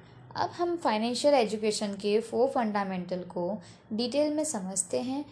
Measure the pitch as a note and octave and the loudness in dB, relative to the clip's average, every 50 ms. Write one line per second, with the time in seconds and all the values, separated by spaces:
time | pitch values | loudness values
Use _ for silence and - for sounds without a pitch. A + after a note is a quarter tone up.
0 | - - - - - - - - - G4 - - F4 F4 E4+ E4+ - C4+ A3 G#3+ | -20 -20 -20 -20 -20 -10 -4 -2 -2 -2 0 -2 -2 0 0 0 0 0 2 2
1 | A3 A#3+ B3 A#3 - D4 C#4+ C4 A3+ F#3+ G#3+ G#3+ G#3+ G#3+ G#3 - A3 G3+ G3+ G3+ | 0 0 0 2 4 6 6 6 6 4 0 0 0 0 0 0 -2 -4 -4 -2
2 | - G#3 G#3 A3 A3 - - A3+ B3 C4+ - C4+ A#3 G#3+ G3+ G#3 G3+ F#3+ F#3+ F3+ | 0 2 2 2 2 0 2 2 2 2 2 0 0 0 0 0 -2 -2 -4 -6
3 | F3 F3 F#3 F3+ F3+ F3 - F3 F3 F3 G#3+ G#3+ - - - - - - A3 G#3 | -4 -4 -6 -6 -6 -6 -6 -4 -4 -4 -4 -6 -10 -14 -20 -20 -12 -8 -4 -2
4 | A#3+ A#3+ A#3 C#4+ D4+ D4+ D4+ D4+ D4+ D4+ - G#3 F#3 F#3 G3 G3 - - - B3 | -2 0 2 2 2 2 2 0 -2 -2 -4 -6 -6 -6 -4 -4 -4 -2 -2 -2
5 | B3 B3+ C4 C#4+ D4 - | -2 -2 -4 -6 -6 -8